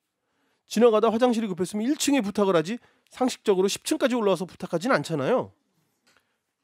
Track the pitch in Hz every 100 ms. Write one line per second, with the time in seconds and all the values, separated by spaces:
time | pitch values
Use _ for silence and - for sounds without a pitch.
0 | _ _ _ _ _ _ - 208 240 214
1 | 220 226 247 226 214 170 185 208 233 311
2 | - 277 196 208 196 175 156 233 _ _
3 | _ - 254 - - 185 196 - - 320
4 | 269 240 202 175 180 - 180 170 220 196
5 | 143 156 139 240 101 _ _ _ _ _
6 | _ _ _ _ _ _